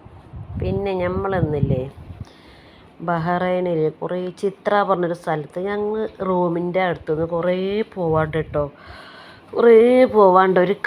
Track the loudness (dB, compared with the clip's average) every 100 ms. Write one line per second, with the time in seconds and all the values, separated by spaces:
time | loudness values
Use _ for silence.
0 | -20 -20 -20 -18 -14 -8 -4 -4 -4 -4
1 | -4 -4 -4 -2 -2 -2 -2 -2 -6 -14
2 | -20 -18 -20 -20 -20 -20 -20 -20 -20 -14
3 | -6 -4 -2 -2 -2 -2 -2 0 -2 -4
4 | -8 -6 -8 -6 -6 -4 -2 0 2 0
5 | -2 -4 -4 -4 -4 -8 -6 -4 -4 -4
6 | -6 -6 -2 0 0 -2 -2 -2 -2 -4
7 | -4 -4 -2 -4 -2 -2 -2 -4 -6 -4
8 | -2 0 0 -4 -4 -4 -4 -8 -20 -20
9 | -20 -20 -20 -20 -10 2 6 8 8 6
10 | 4 6 6 6 4 4 2 0